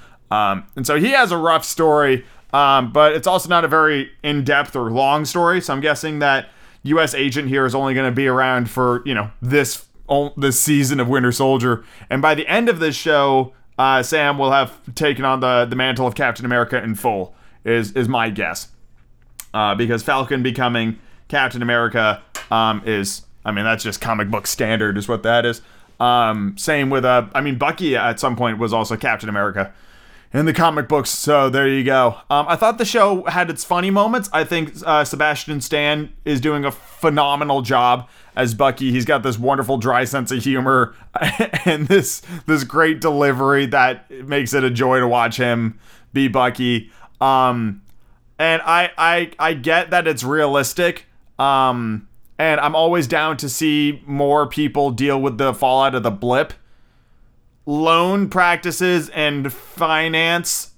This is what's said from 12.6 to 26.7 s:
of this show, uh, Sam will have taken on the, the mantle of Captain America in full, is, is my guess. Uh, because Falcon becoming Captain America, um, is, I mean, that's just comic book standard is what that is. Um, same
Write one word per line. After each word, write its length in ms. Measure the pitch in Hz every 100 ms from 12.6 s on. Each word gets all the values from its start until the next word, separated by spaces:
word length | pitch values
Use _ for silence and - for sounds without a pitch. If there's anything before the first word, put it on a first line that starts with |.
| 233
of 120 | 170
this 160 | 160 135
show, 560 | 160 147 139 135 127 - - -
uh, 240 | 135 131
Sam 340 | 123 156 143 143
will 140 | 135
have 280 | 139 127 - -
taken 300 | - 151 127
on 140 | 135 131
the, 260 | 127 123
the 120 | 120 127
mantle 320 | 131 127 127
of 80 | 117
Captain 280 | 131 113
America 380 | 127 123 120 127
in 140 | 110 101
full, 400 | 123 101 92 - - -
is, 280 | 110 117 101
is 160 | 127 117
my 220 | 131 113
guess. 380 | 101 85 85 - - - - _ _ _ - -
Uh, 200 | 107 107 101
because 260 | 117 117
Falcon 400 | - 135 123 135
becoming 560 | 127 127 123 117 113 110 - - -
Captain 340 | 143 131 120
America, 580 | 120 120 117 120 107 104 - - -
um, 320 | 113 110 104
is, 380 | 107 107 98 - - -
I 80 | -
mean, 120 | 101
that's 180 | 110 110
just 180 | 113 98
comic 300 | 117 107 101
book 160 | 107 -
standard 520 | - 110 110 107 101
is 100 | 104
what 140 | 113
that 240 | 110 117 117
is. 160 | 113 - - - -
Um, 540 | 123 123 113 107 101 101
same 320 | -